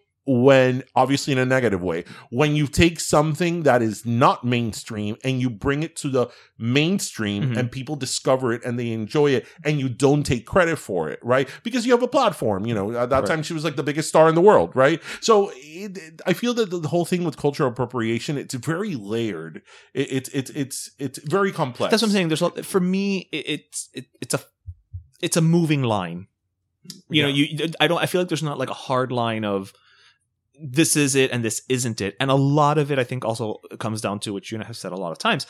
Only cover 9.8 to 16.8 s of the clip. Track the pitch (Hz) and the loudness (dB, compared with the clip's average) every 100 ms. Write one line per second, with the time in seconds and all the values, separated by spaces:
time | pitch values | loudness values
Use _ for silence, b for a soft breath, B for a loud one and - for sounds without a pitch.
9.8 | 131 117 135 147 135 127 - 196 165 160 | -2 2 4 4 2 -2 0 2 2 0
10.8 | - 92 78 - 113 131 - B 233 247 | -4 -4 -4 -4 0 0 0 B -6 -2
11.8 | 226 240 247 285 233 160 120 98 113 110 | 2 2 4 2 2 0 -2 -2 -2 -2
12.8 | 101 117 123 135 - 160 151 165 160 143 | -2 -2 0 2 2 0 -2 -4 -4 -4
13.8 | 147 147 151 165 160 160 196 175 85 123 | -4 -4 2 6 6 6 8 6 6 4
14.8 | 135 160 B B - 208 202 127 147 160 | 4 2 B B 2 4 4 -4 -16 -12
15.8 | 202 185 160 160 - 180 240 240 208 175 | -12 -12 -16 -8 -4 -2 -2 -2 -2 -4